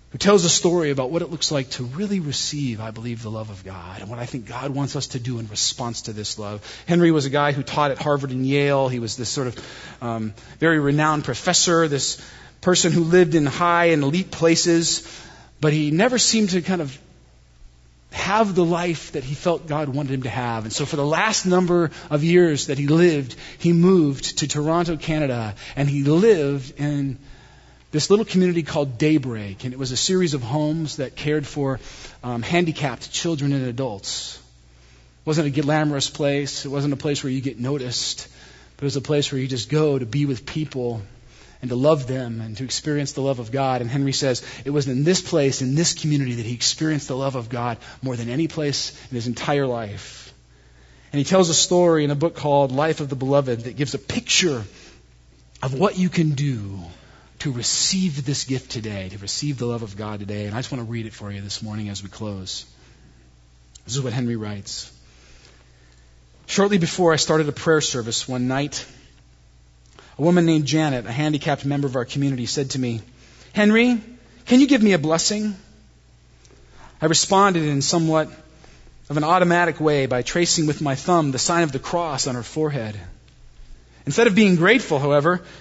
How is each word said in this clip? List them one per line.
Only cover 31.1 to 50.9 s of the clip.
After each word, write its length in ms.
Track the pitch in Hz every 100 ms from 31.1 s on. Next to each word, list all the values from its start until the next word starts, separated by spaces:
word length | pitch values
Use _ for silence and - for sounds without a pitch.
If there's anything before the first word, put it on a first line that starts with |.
| -
cared 300 | 147 151 143
for, 340 | 147 139 127 - - - -
um, 200 | 123 120
handicapped 680 | 104 175 170 147 139 117 -
children 420 | - 175 156 139
and 140 | 139 127
adults. 720 | 120 131 98 - - - -
It 880 | - _ _ _ - - - _ -
wasn't 220 | 156 147 139
a 60 |
glamorous 480 | 143 151 151 143 -
place. 560 | - 143 143 139 - 143
It 20 |
wasn't 240 | 139 143
a 60 | 139
place 240 | 151 143
where 100 | 139
you 80 | 131
get 180 | 131 110
noticed, 720 | 127 143 123 117 - - - - - - - -
but 80 |
it 20 | 143
was 100 | 139
a 40 |
place 320 | 135 147 139
where 80 | 135
you 80 | 131
just 220 | 127 104
go 280 | 151 156 139
to 60 |
be 220 | 117 143 143
with 180 | 123
people 580 | - 156 151 131 123 117 101 - - - - -
and 80 | 123
to 60 | 123
love 300 | 143 156 127
them 360 | 131 120 113
and 160 | 113 110
to 60 |
experience 480 | 131 - 156 147 139
the 100 | -
love 160 | 135 127
of 120 | 110
God. 300 | 131 135 127
And 100 | 120
Henry 220 | 139 139
says 300 | 131 135 120 - - 139
it 40 |
was 160 | 147 139
in 160 | 127
this 200 | 151 185
place, 400 | - 165 139 131
in 120 | 127
this 200 | 143 170
community, 400 | - 156 147 127
that 120 | 120 110
he 60 |
experienced 560 | 117 - - 156 151 -
the 80 | 131
love 200 | 135 131
of 120 | 117
God 300 | 123 120 117 - -
more 140 | 131 120
than 120 | 117
any 200 | 127 160
place 440 | 160 147 135 - - -
in 40 |
his 120 | 123 117
entire 400 | 117 - 143 135
life. 640 | 117 107 98 - - - - _ _ _ - -